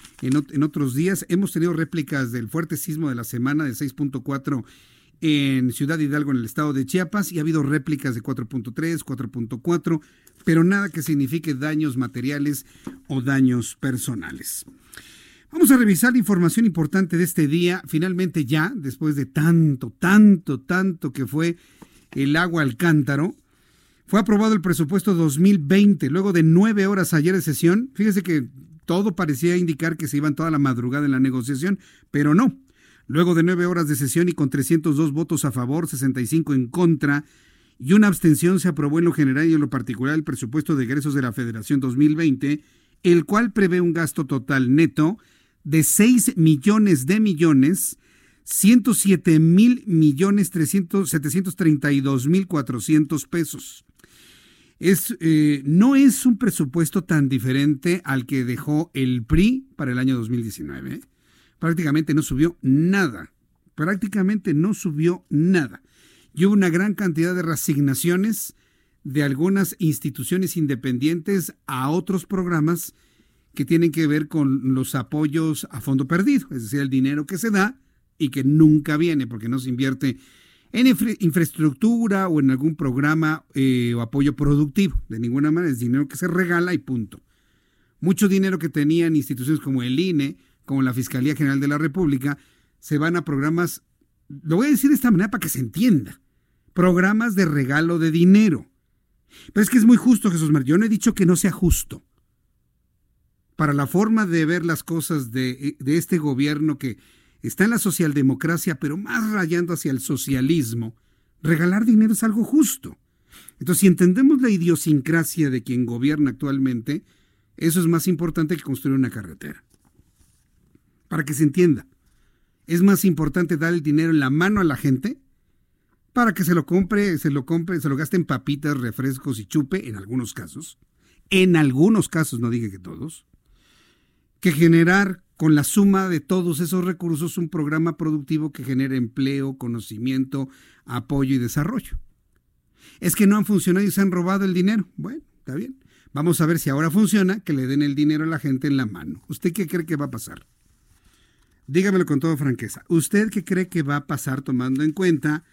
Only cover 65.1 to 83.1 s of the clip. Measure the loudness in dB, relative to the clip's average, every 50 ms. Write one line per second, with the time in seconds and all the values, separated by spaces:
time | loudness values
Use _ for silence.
65.1 | 0 -2 -4 _ 0 2 2 4 4 2 2 -2 -6 -14 _ _ _ _ _ _
66.1 | _ _ _ _ _ 0 2 2 4 4 4 2 2 0 0 -2 -2 -2 -4 -2
67.1 | -2 0 -2 -2 -2 -2 -2 -4 -4 -2 -2 -2 0 0 0 0 0 0 0 0
68.1 | 0 0 0 0 -2 -4 -8 -10 -14 _ _ _ _ _ _ _ _ _ -14 -6
69.1 | -2 -2 0 0 0 0 0 0 2 0 0 -2 -2 -2 -2 -2 -2 -2 -4 -8
70.1 | -8 -8 -6 -4 -2 -2 -2 -2 -2 -2 -2 -2 -2 -4 -4 -4 -4 -2 -2 -2
71.1 | -2 -2 -2 -2 -2 -2 -4 -6 -10 _ _ -8 -6 -4 -2 -2 -2 -2 -2 -2
72.1 | -4 -4 -4 -6 -6 -6 -4 -2 -2 0 0 0 0 -2 -4 -10 -16 _ _ _
73.1 | _ _ _ _ _ _ _ _ _ -8 -2 0 2 2 2 2 0 0 0 0
74.1 | 0 -2 -2 -4 -2 -2 0 0 0 0 0 -2 -2 -2 -2 -4 -4 -6 -6 -6
75.1 | -4 -2 -2 -2 -2 -2 -2 -2 -4 -4 -8 -12 -14 -10 -4 -2 -2 -2 0 0
76.1 | -2 0 2 2 2 0 0 -4 -8 -12 -8 -6 -4 -4 -4 -2 0 0 0 0
77.1 | 0 -4 -6 -6 -6 -6 -4 0 0 2 0 0 -2 -8 _ _ _ _ _ _
78.1 | _ -4 -4 -4 -2 -2 0 2 4 6 6 6 6 4 2 0 0 0 0 0
79.1 | 0 -2 -4 -6 -8 -10 -6 -6 -6 -6 -4 -6 -4 -4 -2 -2 -2 -2 -2 -4
80.1 | -4 -6 -10 _ _ _ _ _ _ _ _ _ -2 2 4 4 4 2 0 -4
81.1 | -4 -2 -2 0 2 2 0 0 0 0 0 0 0 0 0 2 2 2 0 0
82.1 | 0 0 0 0 0 2 2 2 2 2 0 -2 -2 -2 -4 -4 -2 0 0 0